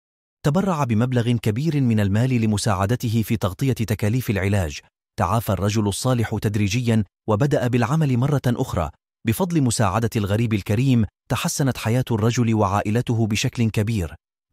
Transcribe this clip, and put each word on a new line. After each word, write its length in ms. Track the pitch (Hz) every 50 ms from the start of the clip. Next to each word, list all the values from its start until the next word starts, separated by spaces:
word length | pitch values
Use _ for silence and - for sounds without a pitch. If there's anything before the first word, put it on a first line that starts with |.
| _ _ _ _ _ _ _ _ -
تبرع 380 | 151 143 190 208 202 175 147 143
بمبلغ 480 | 120 113 104 120 127 127 120 110 120
كبير 500 | 120 113 - 117 104 120 151 165 147 147
من 180 | 135 120 113 107
المال 300 | 104 98 98 107 123 131 127 117
لمساعدته 800 | 110 110 107 101 - 117 98 90 98 98 123 - - 117 104 117
في 160 | 104 - 117
تغطية 360 | 104 - 95 90 - 139 135 113
تكاليف 560 | - 113 - 107 - - 104 117 131 - -
العلاج. 500 | 110 101 92 98 104 101 90 76 73 - - _ _ _ _ _ _ -
تعافى 300 | 101 85 104 117 - -
الرجل 380 | 101 85 95 104 104 113 104
الصالح 480 | 101 95 - - 127 131 117 107 - 107 104
تدريجيًا، 640 | - 110 101 107 104 95 98 127 123 117 113 113 104 - _ _ _ -
وبدأ 380 | 107 104 139 147 151 135 113
بالعمل 500 | 123 117 127 120 104 147 160 160 139 127
مرة 240 | 117 127 143 147 131 -
أخرى. 420 | 127 117 - 131 - - 92 80 71 - _ _ _ _ _ _
بفضل 340 | 117 110 - 190 175 170 160
مساعدة 480 | 135 120 - - 117 95 90 117 117 107 -
الغريب 380 | 117 101 92 101 107 120 113 110
الكريم، 520 | 101 - - 104 113 135 135 127 117 104 - - _ _ _
تحسنت 480 | 117 - - 170 - - 151 131 117
حياة 280 | - - 110 117 131 127 -
الرجل 420 | 120 104 107 117 110 123 120 113 113
وعائلته 760 | 107 104 92 95 104 - 104 104 120 - - 120 110 117
بشكل 420 | 104 110 101 - 127 - - 117 110
كبير. 460 | - 113 104 107 117 104 85 78 82 - _ _ _ _ _ _